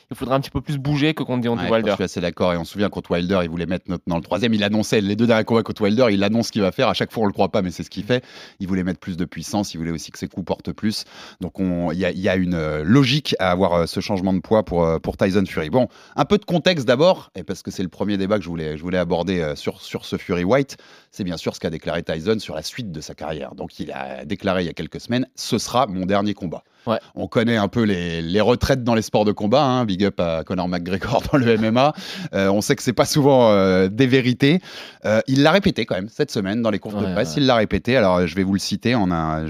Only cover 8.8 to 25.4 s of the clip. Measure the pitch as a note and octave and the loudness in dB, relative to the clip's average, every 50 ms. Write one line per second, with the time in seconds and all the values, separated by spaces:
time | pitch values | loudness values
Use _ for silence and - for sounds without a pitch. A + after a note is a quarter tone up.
8.8 | F2+ F#2+ F2+ - - G2+ F#2 D#2+ F2+ D2+ - F2 D#2+ - - G#2 G#2 - - E2 | 0 -2 -4 -6 -8 -8 -6 -4 -6 -6 -6 -10 -8 -4 -4 -4 -4 -4 -6 -6
9.8 | E2 E2 E2+ D#2 - - - - - F#2 - - F2 - F#2+ - - - - - | -6 -6 -6 -6 -8 -12 -14 -12 -12 -10 -8 -8 -6 -6 -6 -6 -6 -8 -8 -4
10.8 | - G#2+ G#2 - - - - - - - - - - - - - F#2+ F#2 F2+ F2 | -4 -4 -4 -4 -8 -14 -16 -20 -20 -20 -14 -10 -10 -10 -6 -4 -4 -2 -2 -2
11.8 | F2 F2 E2+ F2+ F#2+ F2+ D#2+ F2+ F#2 G#2 F#2 F#2+ F#2 F2+ F2 E2 D#2 D2+ D2+ D#2 | -2 -2 -2 -2 -2 -2 -2 -2 0 0 0 2 0 0 0 -2 -2 -2 -4 -2
12.8 | D2+ E2 A2+ C#3+ C#3 A#2 C3+ D3+ - - - - F#2 F#2 F2+ F2+ G2 F2 E2+ F2 | 0 4 4 4 4 4 2 0 -2 -2 -4 -2 0 0 2 2 2 2 2 2
13.8 | E2+ E2 - G2+ F2+ - G#2+ F#2 F2+ F#2+ F#2+ F2+ - - A2+ G#2+ G2+ - F2 E2+ | 0 0 -2 -6 -6 -4 -4 -2 0 0 0 -2 0 2 2 2 2 2 0 0
14.8 | E2+ E2 E2 D#2+ - - - - A2 G2 F2+ G#2 F#2+ F#2 - - D#2+ D2+ D#2+ B2+ | 2 2 0 -2 -2 -6 -2 0 0 2 2 2 0 0 -2 -4 -4 0 0 0
15.8 | B2 - - - - - - - D3 - G#3 G#3 - - F3+ E3+ - F#3 F#3 D#3 | 0 0 -4 -12 -20 -6 -4 -2 0 2 0 0 0 0 -2 0 2 2 0 2
16.8 | A#2+ A#2 B2 B2+ D3+ F#3 F3+ - - - - F#2+ E2 - F#2+ - - G2+ F#2 - | 2 2 2 4 4 4 2 2 -2 -14 -14 -12 -10 -10 -10 -10 -10 -10 -8 -6
17.8 | G2 E2+ - - G2+ G2+ G#2 F#2+ F#2+ F#2+ G#2+ G#2+ E2 F2 E2+ E2 D#2+ D#2 D2+ D#2 | -6 -6 -6 -6 -4 -2 -2 -2 0 0 0 -2 -2 -4 -8 -6 -6 -6 -8 -8
18.8 | D#2+ F2+ F2+ F2+ F2 E2+ F2 E2+ E2+ F2+ F#2+ F2 D#2+ D2+ D2 - - G#2+ - - | -6 -4 -2 -2 0 0 0 -2 0 0 -2 -2 -2 -4 -4 -6 -8 -8 -8 -8
19.8 | - - - G2+ - - - F2 - - F#2 F2 F2+ F#2 A#2+ C#3+ C#3+ - - - | -10 -12 -12 -12 -8 -8 -8 -8 -6 -4 -2 -2 0 2 2 2 0 -2 -8 -16
20.8 | - - - - _ _ - - G#2+ F2 E2 E2+ - A#2+ - - - F2 D#2+ D#2+ | -20 -20 -20 -20 _ _ -12 -10 -8 -8 -8 -6 -6 -8 -6 -6 -6 -6 -6 -6
21.8 | - E2 D#2+ F2 E2 - E2 D#2+ D#2+ G2+ A2 G#2+ - - D#2 D#2 D#2 - - - | -6 -6 -6 -4 -4 -6 -6 -4 -2 -2 -2 -2 -4 -8 -10 -10 -10 -10 -10 -10
22.8 | B2 G2 D#2+ D#2 D2+ - D#2 - D#2 D2+ D#2+ D2 C2+ B1+ - - E2 E2+ - - | -10 -10 -10 -12 -12 -14 -14 -12 -10 -8 -8 -8 -10 -12 -12 -12 -12 -12 -12 -12
23.8 | F2 C#2+ C#2+ C2+ C2+ C2 C2+ C2 C2 - G2+ - - G2 F2+ F#2+ F#2 D#2 D2 - | -12 -10 -10 -10 -10 -10 -10 -10 -10 -8 -8 -4 -2 0 0 0 0 -2 -4 -6
24.8 | E2 E2 - D#2+ - - A#2+ B2 C3 - _ - | -8 -10 -10 -12 -6 -4 -2 -2 -2 -4 _ -12